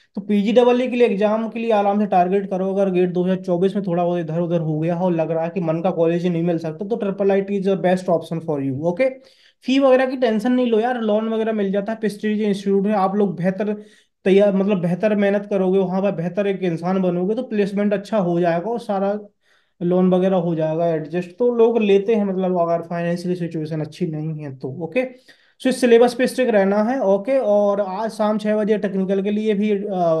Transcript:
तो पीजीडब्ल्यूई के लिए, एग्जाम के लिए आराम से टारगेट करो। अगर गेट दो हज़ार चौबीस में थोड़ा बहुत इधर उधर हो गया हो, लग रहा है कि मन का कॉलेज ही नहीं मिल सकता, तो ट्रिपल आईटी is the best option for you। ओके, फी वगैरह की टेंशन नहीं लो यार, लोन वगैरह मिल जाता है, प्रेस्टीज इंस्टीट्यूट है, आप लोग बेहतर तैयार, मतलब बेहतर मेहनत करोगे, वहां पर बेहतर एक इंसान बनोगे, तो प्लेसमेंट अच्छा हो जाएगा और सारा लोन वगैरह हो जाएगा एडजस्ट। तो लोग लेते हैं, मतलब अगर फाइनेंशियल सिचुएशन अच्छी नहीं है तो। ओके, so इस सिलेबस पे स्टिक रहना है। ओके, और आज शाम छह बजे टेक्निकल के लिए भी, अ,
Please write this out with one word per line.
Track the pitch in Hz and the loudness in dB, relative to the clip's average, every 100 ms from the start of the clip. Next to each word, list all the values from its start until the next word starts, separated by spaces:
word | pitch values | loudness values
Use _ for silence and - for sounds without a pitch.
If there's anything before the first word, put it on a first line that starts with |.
| _ | _
तो | - | -10
पीजीडब्ल्यूई | 190 208 202 226 240 247 254 | -2 0 2 4 4 4 0
के | 240 | 2
लिए, | 240 | 2
एग्जाम | 196 208 220 226 | 2 0 0 -4
के | 233 | -6
लिए | 226 | 0
आराम | 208 202 202 | 2 2 2
से | 208 | 2
टारगेट | 190 180 202 196 | 2 2 0 -2
करो। | 190 190 | -4 -2
अगर | 196 196 | 0 0
गेट | 180 180 | 2 0
दो | 175 | 0
हज़ार | 180 185 | 0 0
चौबीस | 185 175 190 202 | -2 0 0 0
में | 196 | -2
थोड़ा | 170 | 0
बहुत | 175 175 | 0 -2
इधर | 160 165 | -4 -4
उधर | 170 170 | -2 -2
हो | 160 156 | 0 -2
गया | 160 | -2
हो, | 170 185 | -2 0
लग | 170 156 | 0 -2
रहा | 165 | -2
है | 165 | -4
कि | 185 | -4
मन | 165 165 | -2 -2
का | 180 | -2
कॉलेज | 165 165 175 | 0 0 0
ही | 180 | 0
नहीं | 165 | -2
मिल | 170 165 | -2 -2
सकता, | 165 156 202 | -4 -8 -6
तो | 214 | -4
ट्रिपल | 196 190 196 | -4 -2 0
आईटी | 196 196 202 | 0 0 -2
is | 190 | -2
the | 185 | 0
best | 180 185 | 0 0
option | 185 165 165 165 165 | 0 -2 -2 -8 -6
for | 147 139 | -4 -4
you। | 135 | -4
ओके, | 165 175 262 262 - _ _ _ | -2 0 -2 -4 -16 _ _ _
फी | - 262 | -2 2
वगैरह | 269 254 262 | 4 4 2
की | 262 | 0
टेंशन | 247 220 240 | 0 0 0
नहीं | 247 247 | 2 2
लो | 214 | 2
यार, | 240 247 | 0 -2
लोन | 220 208 220 | 0 0 0
वगैरह | 220 220 | -2 -2
मिल | 220 196 | -2 -2
जाता | 202 202 | -2 -4
है, | 220 | -4
प्रेस्टीज | 214 208 214 208 | -4 -4 -2 0
इंस्टीट्यूट | 208 196 202 196 196 | 0 -2 0 0 2
है, | |
आप | 214 190 208 | 2 0 2
लोग | 202 160 | 0 0
बेहतर | 180 196 208 208 - _ _ _ | -2 -2 -4 -6 -10 _ _ _
तैयार, | 202 196 208 190 | 2 4 6 4
मतलब | 196 196 | 0 0
बेहतर | 170 175 214 208 | 0 0 0 2
मेहनत | 202 202 202 | 2 0 0
करोगे, | 202 185 190 | 0 2 2
वहां | 180 185 | 2 0
पर | 196 | -2
बेहतर | 165 175 180 202 | -2 -4 -2 -2
एक | 190 | -2
इंसान | 185 160 175 190 | -2 -2 -2 0
बनोगे, | 185 175 185 | 0 0 0
तो | 226 | -2
प्लेसमेंट | 254 214 202 196 208 | -4 -2 0 0 0
अच्छा | 202 196 220 | -2 -2 -2
हो | 175 170 | 0 2
जाएगा | 170 170 185 | 2 0 -2
और | 233 | -6
सारा | 233 196 196 208 202 _ _ _ _ - | -4 -2 -2 -4 -8 _ _ _ _ -6
लोन | 175 180 185 | 0 2 4
वगैरह | 185 190 185 | 4 2 0
हो | 170 | 0
जाएगा | 160 156 160 170 | -2 -2 0 0
एडजस्ट। | 160 147 175 175 - | -2 -4 -6 -6 -2
तो | 247 | 0
लोग | 233 226 226 | 4 2 4
लेते | 208 196 196 | 4 4 4
हैं, | 220 | 0
मतलब | 202 185 185 180 | 0 -2 0 0
अगर | 170 170 | 0 0
फाइनेंशियल | 165 175 170 175 180 | -2 -4 -2 -2 -2
सिचुएशन | 175 170 165 156 156 | -4 -4 -6 -6 -6
अच्छी | 151 - 175 | -6 -6 -6
नहीं | 156 156 156 | -4 -6 -8
है | 151 135 | -10 -10
तो। | 139 175 | -10 -8
ओके, | 160 247 254 254 _ _ _ _ | -6 -4 -4 -8 _ _ _ _
so | 262 | -2
इस | 254 | 2
सिलेबस | 254 233 240 | 6 6 6
पे | - 254 | 2 -2
स्टिक | - 240 | 0 2
रहना | 214 196 202 | 4 4 2
है। | 214 269 | 0 0
ओके, | 196 196 202 269 | 2 0 2 0
और | 214 208 202 202 | 2 2 2 0
आज | 202 185 220 | -2 -4 -6
शाम | 214 214 220 | -2 -2 0
छह | 214 214 | 0 0
बजे | 208 214 | 0 0
टेक्निकल | 202 190 185 196 | -2 -2 -2 0
के | 196 | 0
लिए | 208 214 | -2 0
भी, | 202 214 | 0 0
अ, | 202 202 185 170 160 | 0 -2 0 2 2